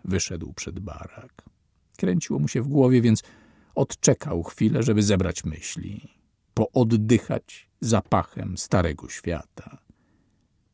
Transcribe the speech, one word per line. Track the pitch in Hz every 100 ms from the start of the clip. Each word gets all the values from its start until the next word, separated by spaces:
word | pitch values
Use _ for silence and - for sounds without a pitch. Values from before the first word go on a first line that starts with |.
wyszedł | 92 92 - 87 80
przed | - - 95
barak. | 95 78 - - - _ - _ _ _ _ -
Kręciło | 185 180 - -
mu | 147
się | 135
w | 131
głowie, | 139 127 127
więc | 117 110 - - _ _ _
odczekał | - - - - 131 - 87
chwilę, | 82 - 110 160
żeby | 139 107
zebrać | 104 98 90 82
myśli, | - 76 - - - 104 - _ _ _ _
pooddychać | - 110 - 117 117 107 117 - - - - _ _
zapachem | 113 110 - 98 - - 98 92
starego | - 98 85 80 -
świata. | - 85 82 - - - - _ _ _ _ _ _ _ _ _